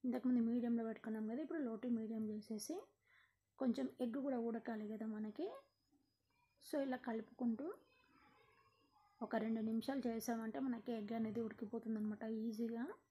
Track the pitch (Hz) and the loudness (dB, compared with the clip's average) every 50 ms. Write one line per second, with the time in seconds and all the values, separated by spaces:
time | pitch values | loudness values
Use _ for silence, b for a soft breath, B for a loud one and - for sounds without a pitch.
0 | - 254 233 254 - 254 247 240 226 226 233 247 233 240 233 233 226 226 220 - | 0 0 -2 2 4 6 6 6 6 6 4 4 4 4 4 4 2 0 -4 -4
1 | - 220 220 220 214 214 226 262 311 269 320 330 285 240 226 214 233 254 240 226 | -4 -4 -2 -2 -2 -2 -2 -2 -2 -2 0 0 0 0 -2 -2 0 2 2 2
2 | 220 214 226 220 220 214 214 214 214 - 226 208 - - 311 381 494 - _ b | 0 0 -2 -2 -2 -2 -2 -4 -4 -4 -4 -4 -2 -4 -4 -6 -6 -10 _ b
3 | b b b b b b b b b _ _ - 269 254 220 - 262 254 - - | b b b b b b b b b _ _ 2 4 4 4 4 2 -2 0 0
4 | 254 240 220 285 262 285 262 240 226 233 226 226 214 - 226 214 214 208 220 208 | 0 0 0 0 0 2 2 2 2 0 0 -2 -2 -2 -4 -2 -2 -4 -4 -4
5 | 220 220 214 214 214 214 202 - 320 415 494 554 554 _ _ _ _ _ _ _ | -4 -4 -2 -2 -4 -4 -4 -4 -4 -4 -4 -8 -16 _ _ _ _ _ _ _
6 | _ _ _ _ _ _ _ _ _ _ _ _ - - - 294 277 269 254 247 | _ _ _ _ _ _ _ _ _ _ _ _ -8 -2 0 2 2 2 0 0
7 | 254 262 226 226 220 - - - 254 240 226 214 269 339 427 - - _ _ _ | 0 -2 -2 -2 -2 -4 -4 0 0 0 2 0 -2 -6 -6 -8 -12 _ _ _
8 | _ _ - - - - - - - - - _ _ - _ _ _ _ _ - | _ _ -20 -20 -20 -20 -20 -20 -20 -20 -20 _ _ -20 _ _ _ _ _ -20
9 | - _ _ _ 240 208 - 220 208 226 226 220 220 220 226 226 233 - 269 277 | -20 _ _ _ -6 0 0 2 2 2 2 2 2 2 0 0 0 2 0 0
10 | 240 247 226 226 214 - 233 226 226 220 214 - 262 269 240 226 - - 240 220 | 0 0 -2 0 0 0 0 0 -2 -4 -2 -2 0 0 -2 -2 -2 -4 -2 -2
11 | 208 202 226 226 226 220 202 240 226 220 - - 233 208 - 233 233 226 226 214 | -2 -2 0 0 0 0 0 0 -2 -2 -2 -4 -6 -4 -4 -4 -2 -2 0 0
12 | 214 214 214 208 220 220 226 220 220 233 220 214 240 226 233 233 247 320 440 - | 0 0 -2 -2 -2 -2 -2 0 0 -2 0 0 0 0 0 -2 -2 -4 -4 -10
13 | _ _ | _ _